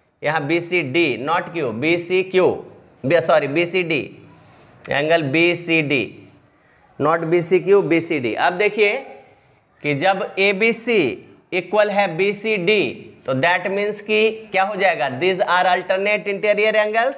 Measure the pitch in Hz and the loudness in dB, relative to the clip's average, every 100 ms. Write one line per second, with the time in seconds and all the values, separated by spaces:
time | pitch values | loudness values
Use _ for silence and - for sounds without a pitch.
0 | _ _ 143 156 143 170 170 180 139 151 | _ _ -4 -2 0 -2 0 -2 0 0
1 | 165 113 139 170 175 165 131 110 156 175 | 2 0 -2 -2 -4 -6 -4 -2 0 -2
2 | 170 185 185 185 165 98 - - - _ | 0 -2 0 2 2 0 -8 -20 -20 _
3 | 131 165 - 160 139 147 175 185 170 151 | 0 2 4 2 2 -2 -2 -2 -2 -4
4 | 92 - - - - - - - - 135 | -4 -14 -20 -20 -20 -20 -20 -18 -6 -2
5 | 151 170 143 156 170 170 170 160 147 139 | 2 2 2 2 2 0 0 0 2 -2
6 | 98 - - - _ _ _ _ _ - | -2 -10 -20 -20 _ _ _ _ _ -2
7 | 143 165 165 175 170 185 160 202 160 165 | 0 0 2 0 2 0 4 4 4 0
8 | 165 156 120 107 165 180 208 208 208 247 | 0 -2 -2 0 0 2 -2 2 0 0
9 | - - - _ _ _ _ _ 147 143 | -8 -20 -20 _ _ _ _ _ -4 0
10 | 180 190 - - 196 190 226 226 - 226 | 2 0 -2 0 0 2 0 0 0 2
11 | 135 - - - _ 180 - 208 208 202 | 0 -2 -12 -20 _ -6 -2 2 2 2
12 | 196 160 196 202 220 214 170 214 131 - | 0 0 -2 -2 -4 -2 2 2 0 -6
13 | - - - 131 165 180 185 196 208 208 | -16 -12 -4 0 2 0 -2 -2 -4 -6
14 | - 214 220 214 - 185 196 202 190 160 | -2 2 2 0 -4 0 0 2 0 2
15 | 139 127 180 185 - 180 185 180 180 190 | -2 0 0 0 2 2 2 0 0 -2
16 | 202 208 202 196 208 202 220 214 214 220 | 0 -2 -2 -2 0 2 2 2 0 0
17 | 247 | 0